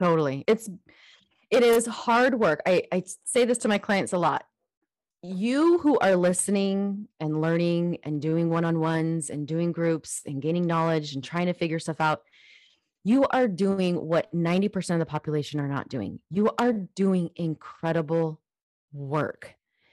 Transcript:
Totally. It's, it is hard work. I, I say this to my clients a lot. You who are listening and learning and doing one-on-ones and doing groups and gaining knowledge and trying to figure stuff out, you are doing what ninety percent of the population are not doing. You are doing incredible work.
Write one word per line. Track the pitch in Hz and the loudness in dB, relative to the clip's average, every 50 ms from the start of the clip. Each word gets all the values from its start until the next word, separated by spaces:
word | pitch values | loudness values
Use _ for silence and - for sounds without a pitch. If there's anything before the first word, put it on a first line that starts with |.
Totally. | 185 175 165 160 151 135 135 139 - | 0 2 2 2 2 0 -2 -2 0
It's, | - 220 220 - 202 180 - _ _ - _ - - - _ _ _ _ _ _ - | 0 0 0 -2 -8 -16 -16 _ _ -20 _ -20 -20 -20 _ _ _ _ _ _ 0
it | 214 254 240 | 2 4 6
is | 233 226 233 226 | 6 4 4 2
hard | 233 214 - - 240 226 240 254 269 254 226 | -2 -6 -4 -2 2 4 4 4 4 2 2
work. | 220 165 151 - - | 2 2 2 0 0
I, | 190 180 165 - - | 2 2 2 0 0
I | 180 185 - - - - - | -2 -4 -4 -6 -12 -14 -8
say | - - 240 247 | -2 2 2 2
this | 226 247 247 | 2 2 0
to | - | 0
my | 220 208 | 0 0
clients | 202 - - 202 190 - - 190 | 0 0 0 0 0 0 0 0
a | |
lot. | 175 170 147 139 135 - _ _ _ _ _ _ _ _ _ _ _ _ _ _ _ - | 0 2 0 0 -2 -4 _ _ _ _ _ _ _ _ _ _ _ _ _ _ _ -12
You | 180 190 185 208 240 262 285 320 339 349 349 | -8 -6 -4 -2 0 2 2 4 4 4 4
who | 277 294 262 - | 4 4 4 4
are | - 196 190 | 4 4 4
listening | 180 175 180 180 - - - 202 196 196 196 196 196 202 202 196 202 214 - _ - | 4 4 2 2 0 0 0 0 0 0 0 0 0 -2 -2 -4 -6 -10 -14 _ -8
and | 156 151 151 156 | -6 -4 -2 0
learning | 156 165 165 170 170 170 170 170 170 175 165 - - | 0 2 2 2 2 2 2 0 0 -2 -4 -4 -6
and | 151 151 147 | -6 -6 -4
doing | 139 160 160 165 170 165 | -2 -2 0 0 0 0
one-on-ones | 165 170 165 165 165 160 160 160 160 160 160 165 165 165 156 - | 0 0 0 0 0 0 0 0 0 0 0 -2 -2 -4 -6 -6
and | - 147 147 | -8 -8 -6
doing | 135 160 165 170 175 | -4 -4 -2 -2 -2
groups | 165 170 170 165 165 156 - - - - - | -2 0 0 0 0 -2 -4 -10 -12 -12 -10
and | - 139 139 | -8 -8 -4
gaining | 143 160 170 175 175 | -4 -2 -2 0 0
knowledge | 170 165 165 165 165 160 160 151 147 139 | 0 2 2 2 2 2 0 -2 -4 -8
and | 139 135 | -10 -8
trying | - 160 175 175 | -6 -4 -2 -2
to | 180 175 | -2 -2
figure | - 175 160 160 165 | -2 -4 -4 -4 -4
stuff | - 165 151 - | -6 -6 -4 0
out, | 156 156 151 - - _ _ - - - - - _ _ _ _ _ _ _ _ - | 0 0 0 -2 -6 _ _ -20 -20 -20 -20 -20 _ _ _ _ _ _ _ _ 0
you | 190 240 269 269 | 2 2 4 4
are | - - 254 254 | 2 2 2 2
doing | 220 180 151 202 196 196 190 185 180 175 160 - | 0 0 0 0 0 2 2 0 0 0 -2 -2
what | 156 170 156 - - - | 0 0 0 0 0 -2
ninety | 170 165 165 175 190 202 | -2 0 2 2 2 0
percent | 202 - 190 - - 175 165 | 0 -2 -4 -2 -2 0 0
of | 156 | -2
the | - | -2
population | 147 151 - 156 151 151 139 - 147 147 | -4 -6 -4 -2 -2 -2 -2 -4 -4 -4
are | 143 | -4
not | 139 139 131 - | -2 -4 -4 -6
doing. | - - 123 98 - - - _ - | -6 -6 -6 -6 -6 -8 -12 _ -4
You | 160 202 208 220 - - | 0 0 0 2 2 0
are | 240 247 233 | 0 0 0
doing | 208 180 - - 185 196 190 185 180 170 - - | 0 -4 -6 -2 0 2 2 2 2 0 -2 -4
incredible | - 170 160 151 - - - - - - 165 165 165 160 147 165 165 165 156 156 - _ _ _ _ _ _ _ _ _ _ | -4 -4 -4 -4 -6 -10 -18 -12 -6 -2 -2 0 0 0 0 0 0 0 -2 -4 -8 _ _ _ _ _ _ _ _ _ _
work. | 143 143 143 135 147 151 139 - - - - - - _ _ _ _ _ _ _ | -14 -12 -8 -4 -2 -2 -2 -2 -6 -10 -18 -20 -20 _ _ _ _ _ _ _